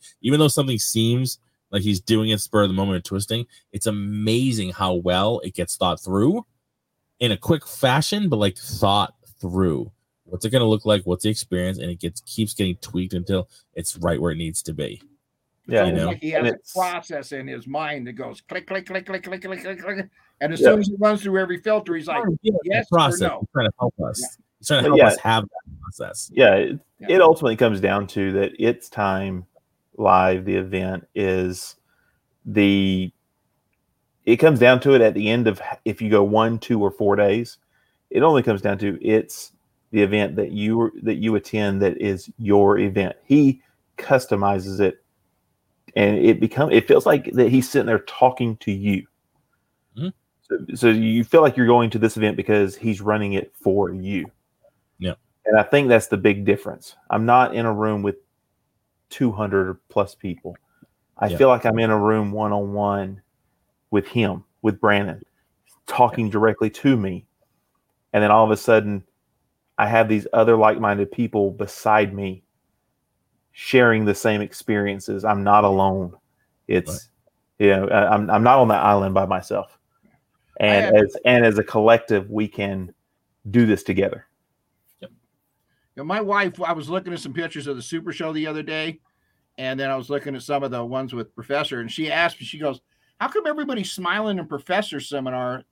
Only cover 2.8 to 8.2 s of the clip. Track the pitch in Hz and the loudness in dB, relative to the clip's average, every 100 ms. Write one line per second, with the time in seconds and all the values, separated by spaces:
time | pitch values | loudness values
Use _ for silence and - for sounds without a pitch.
2.8 | 98 92 - 98 101 113 120 _ _ 101 | -2 -4 -6 -8 -6 -8 -8 _ _ -8
3.8 | 113 104 101 104 107 117 131 113 90 90 | -6 -6 -6 -4 -2 0 0 -2 -6 -4
4.8 | 95 90 90 90 104 117 95 - 87 - | -2 -2 -2 0 0 -4 -8 -8 -8 -4
5.8 | 92 80 - 95 127 220 - _ _ _ | -4 -4 -4 0 0 0 -6 _ _ _
6.8 | _ _ _ - 120 101 - 160 - - | _ _ _ -6 -4 -4 -2 -2 -2 -2
7.8 | 131 139 - 208 | 0 0 -2 -4